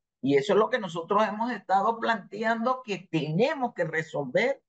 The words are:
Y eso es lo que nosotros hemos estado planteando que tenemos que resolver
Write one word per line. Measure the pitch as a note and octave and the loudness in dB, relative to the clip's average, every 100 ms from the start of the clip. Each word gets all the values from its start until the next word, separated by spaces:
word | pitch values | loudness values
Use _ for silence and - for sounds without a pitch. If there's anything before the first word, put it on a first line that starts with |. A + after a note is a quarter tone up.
| _ _ | _ _
Y | C3 C#3+ | 2 2
eso | C3+ | 4
es | F#3+ | 4
lo | G#3+ | 4
que | G#3 | 0
nosotros | F#3 E3+ E3 G#3 G#3+ | -4 -6 0 2 2
hemos | G#3+ B3 | 0 -4
estado | G#3+ - G3 G#3+ A3+ | -6 0 2 2 0
planteando | A3+ A3 - G3+ A3 A#3 A#3+ C4 | -2 -2 -6 -4 -2 0 -2 -2
que | A3 F#3 - | -4 -8 -4
tenemos | D#3+ D#3 E3 C4+ D4+ A#3+ | -4 0 2 2 2 -4
que | - D#3+ | -2 -2
resolver | D#3 D#3+ D3+ C3+ F3 B3 C4+ | -4 -4 -6 -2 0 0 -2